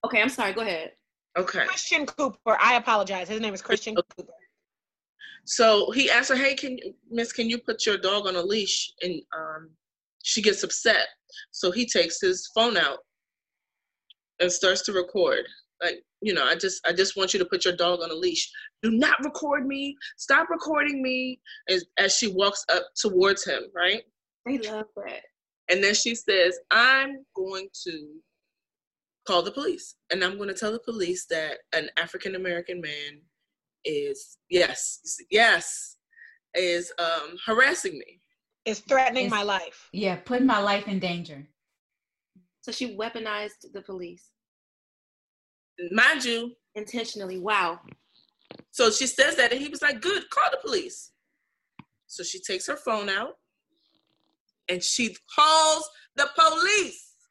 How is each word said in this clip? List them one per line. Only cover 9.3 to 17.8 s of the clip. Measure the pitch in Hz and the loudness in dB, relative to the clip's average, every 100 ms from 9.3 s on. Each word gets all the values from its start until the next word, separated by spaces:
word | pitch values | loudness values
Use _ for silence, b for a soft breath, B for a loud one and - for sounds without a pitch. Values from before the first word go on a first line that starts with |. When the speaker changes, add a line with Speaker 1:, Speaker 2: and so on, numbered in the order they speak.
Speaker 2:
um, | 160 160 156 160 160 _ _ _ _ | -10 -10 -12 -16 _ _ _ _ _
she | - - | -4 2
gets | 208 190 | 2 2
upset. | 185 - 233 202 - - _ B B | -2 0 2 2 2 -6 _ B B
So | - 185 | -2 -2
he | 180 240 | 0 0
takes | 196 170 - | 2 0 0
his | 190 180 - - | 0 0 -2 0
phone | 233 202 | 2 4
out | 151 139 _ _ _ _ _ _ _ _ _ _ _ _ _ _ | 0 -2 _ _ _ _ _ _ _ _ _ _ _ _ _ _
and | 180 | 0
starts | 180 190 185 | 2 2 2
to | - | 0
record. | 190 180 202 165 135 - - _ _ | -2 -2 2 2 2 -2 -16 _ _
Like, | 175 - _ _ | -6 -6 _ _
you | 214 | -2
know, | 175 | 2
"I | 135 156 | 2 2
just, | 190 180 - | -2 -2 -2
I | |
just | 170 190 196 | 2 2 2
want | 190 | 0
you | 196 | 0
to | 175 | 0
put | 185 | 0
your | 185 | 0
dog | 170 | 0